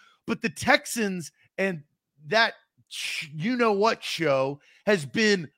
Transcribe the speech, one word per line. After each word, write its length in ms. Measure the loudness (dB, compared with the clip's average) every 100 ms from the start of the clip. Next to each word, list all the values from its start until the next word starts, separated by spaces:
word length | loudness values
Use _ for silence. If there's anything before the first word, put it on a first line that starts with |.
| _ _ -6
but 160 | -4
the 80 | -4
Texans 800 | -4 2 2 2 -4 -4 -4 -10 _ _ -4
and 240 | -4 -4 -12 _ _ _ 0
that 280 | 2 2 0 _ _ _
sh-, 380 | -10 -8 -8 -8
you 220 | -6 -4 0
know 160 | 2
what 320 | 4 2 0
show 560 | -4 -2 2 2 0 -4 _ _ 0
has 180 | 2 2
been 420 | 2 4 2 -2